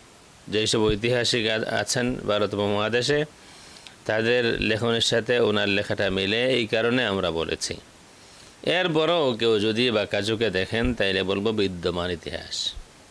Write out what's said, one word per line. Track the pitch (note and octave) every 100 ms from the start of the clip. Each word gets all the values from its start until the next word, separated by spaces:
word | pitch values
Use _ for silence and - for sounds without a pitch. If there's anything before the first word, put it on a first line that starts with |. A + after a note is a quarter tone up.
| - - - - -
যেসব | G2+ A2 A#2+
ঐতিহাসিক | G#2+ G#2 A#2 B2 A2+ B2 A2
আ-, | A2 - A2
আছেন | G#2 B2+ B2 B2+
ভারত | G#2 G#2 G2+
উপমহাদেশে, | G2+ G#2 G#2 G#2+ A#2+ B2 D3 D3+ - - - - - - - -
তাদের | A2 A2+ B2 A#2 -
লেখনের | G#2 G#2+ A#2 A2+
সাথে | - A#2 G#2+ A#2+
ওনার | A2 G#2 G2+
লেখাটা | G2 G2+ G#2 G2
মিলে, | F#2+ F#2+ A2+ B2+
এই | B2 G#2+
কারণে | A2+ A#2 B2+ A2+
আমরা | G2 F2+
বলেছি। | E2 D#2+ E2 - F2+ - - - - - - - -
এরপরও | - E3+ F#3 D#3+ D#3+ F3 C3+ A2
কেউ | A#2 A2
যদি | G#2+ G#2+ B2
বাঁকা | G#2+ G2 G#2
চোখে | G2+ A2 A2+
দেখেন, | F#2 F#2+ A#2 B2
তাইলে | A2+ G2 F#2+
বলবো | F#2+ G2 G#2+
বিদ্যমান | A2 G2 F2+ F2+ F2 F2
ইতিহাস। | E2 D2 E2 - - - - - - -